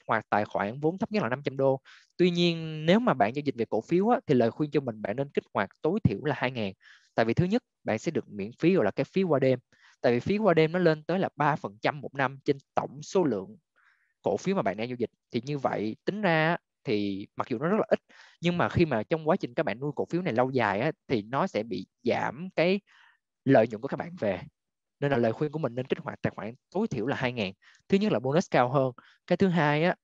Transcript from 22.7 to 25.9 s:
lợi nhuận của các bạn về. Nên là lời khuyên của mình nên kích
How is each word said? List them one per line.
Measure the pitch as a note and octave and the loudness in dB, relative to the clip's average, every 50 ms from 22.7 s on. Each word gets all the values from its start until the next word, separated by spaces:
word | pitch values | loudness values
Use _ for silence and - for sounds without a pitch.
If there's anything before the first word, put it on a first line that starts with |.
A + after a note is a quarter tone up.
| F#3+ G3+ - _ _ _ - _ _ _ _ _ _ _ - | 0 0 -4 _ _ _ -20 _ _ _ _ _ _ _ 2
lợi | C3+ C3+ C#3 B2+ A#2 | 4 6 6 6 4
nhuận | A2+ G#2 | 0 -6
của | A#2+ - | -8 -8
các | - | -8
bạn | D3 - E3+ E3+ - | -8 -10 -10 -8 -4
về. | - G#2 F#2+ F2 - - - _ _ _ _ _ _ _ _ - | -4 -4 -4 -4 -8 -14 -20 _ _ _ _ _ _ _ _ -6
Nên | C#3+ C#3+ | -2 0
là | C#3 | 0
lời | A#2+ A#2+ A2+ A2+ | 2 2 0 0
khuyên | - D#3 D3+ C#3 | -2 -4 -4 -4
của | D#3 | -4
mình | D#3 B2 A#2+ | -4 -4 -4
nên | B2 B2+ | -6 -6
kích | - | -6